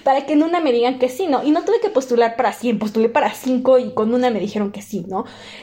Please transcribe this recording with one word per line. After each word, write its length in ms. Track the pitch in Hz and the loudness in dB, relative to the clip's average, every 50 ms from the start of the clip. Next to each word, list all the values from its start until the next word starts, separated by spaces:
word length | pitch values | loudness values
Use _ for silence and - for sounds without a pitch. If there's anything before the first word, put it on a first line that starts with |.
| - | 0
para 240 | 269 262 285 285 | 0 0 2 0
que 60 | 311 302 | 2 2
en 100 | 294 320 | 2 2
una 160 | 330 349 349 | 2 0 0
me 120 | 320 285 240 | 2 2 2
digan 260 | 233 233 247 262 254 | 2 2 0 0 0
que 100 | 254 247 | -2 -2
sí", 180 | 254 - 392 330 | -2 -2 -2 0
¿no? 160 | 269 214 - | 0 0 2
Y 60 | 285 | 2
no 120 | 302 349 339 | 0 2 2
tuve 160 | 392 440 453 | 0 0 0
que 80 | - 403 | 0 0
postular 440 | - 262 262 262 240 233 233 226 233 | 0 -2 0 2 2 2 2 2 0
para 160 | - 247 208 202 | 0 -2 -2 -2
cien, 260 | - - 247 220 208 | -2 -2 -2 -2 -2
postulé 300 | 214 208 - 220 220 233 | -2 -2 0 0 0 2
para 240 | 233 294 277 - - | 2 2 0 0 -2
cinco 440 | - - 254 254 247 254 262 262 247 | -4 -2 -2 -2 0 4 4 4 4
y 120 | 240 208 - | 2 0 -2
con 180 | 220 220 220 240 | -2 0 0 0
una 160 | 247 247 247 | 2 2 0
me 100 | 226 196 | 0 -2
dijeron 320 | 190 208 - 214 208 196 202 | -4 -4 -4 -4 -4 -4 -6
que 100 | 208 202 | -10 -12
sí, 220 | - 214 185 170 190 | -10 -10 -10 -8 -6
¿no? 160 | 190 196 - - - - - - - - | -6 -8 -8 -8 -14 -20 -20 -20 -20 -12